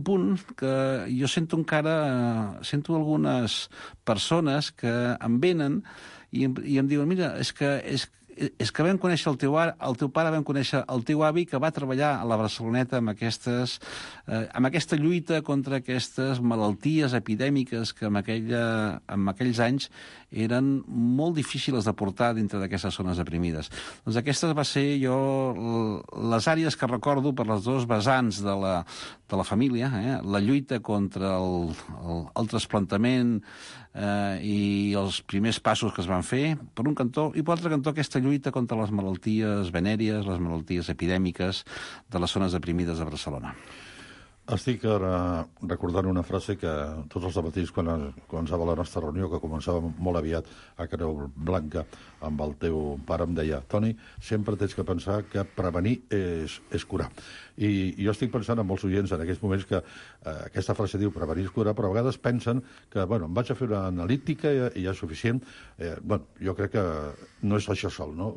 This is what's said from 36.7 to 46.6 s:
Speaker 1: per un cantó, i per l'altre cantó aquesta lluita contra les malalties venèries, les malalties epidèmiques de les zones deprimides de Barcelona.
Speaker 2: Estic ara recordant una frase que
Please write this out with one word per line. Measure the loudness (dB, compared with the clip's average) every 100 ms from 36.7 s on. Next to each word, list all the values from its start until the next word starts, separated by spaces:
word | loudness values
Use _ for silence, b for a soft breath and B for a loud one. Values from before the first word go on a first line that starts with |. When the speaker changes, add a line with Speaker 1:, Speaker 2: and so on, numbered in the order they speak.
| -4
Speaker 1:
per | 0
un | 2
cantó, | 0 2 0
i | 0
per | 0 0
l'altre | 2
cantó | 0 0
aquesta | 0 0 2
lluita | 2 2 0
contra | -2 0 0
les | 0
malalties | 0 0 -2 0 2 2 2 0
venèries, | 2 2 2 2 2 0
les | 0
malalties | 0 -2 -2 -2 -2
epidèmiques | -2 0 2 2 0 -2 -2 -8 B B B -6
de | -2
les | 0 0
zones | 0 0
deprimides | 0 0 0 -2
de | -4
Barcelona. | -6 -6 -6 -8 -12 B B B B B B B B -6
Speaker 2:
Estic | -4 -2 -2 2
ara | 2 2 2 0 -2 -4 -8
recordant | -6 -4 0 0 2
una | 0 0
frase | -2 -2
que | -4